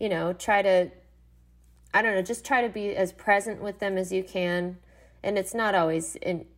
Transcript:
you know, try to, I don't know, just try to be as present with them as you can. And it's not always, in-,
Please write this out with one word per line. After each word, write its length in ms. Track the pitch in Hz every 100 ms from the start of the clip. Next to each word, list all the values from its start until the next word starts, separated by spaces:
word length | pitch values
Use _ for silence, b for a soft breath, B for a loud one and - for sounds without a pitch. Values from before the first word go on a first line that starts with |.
you 80 | 220
know, 240 | 170 165
try 300 | 180 - 202
to, 280 | 196 185 180 - - _ _ _ _ _ _ _ -
I 80 | 202
don't 140 | 226
know, 80 | 190
just 200 | 185 233
try 200 | - 254
to 80 | 233
be 260 | 214 202 196
as 160 | 180
present 480 | - - 202 208 208
with 200 | 208 196
them 180 | 202 190
as 140 | 185
you 100 | 185
can. 540 | 185 185 175 175 180 180 b b b b
And 140 | - 202
it's 160 | 190
not 220 | 233 220
always, 420 | 196 160 165 160 -
in-, 300 | - 170 -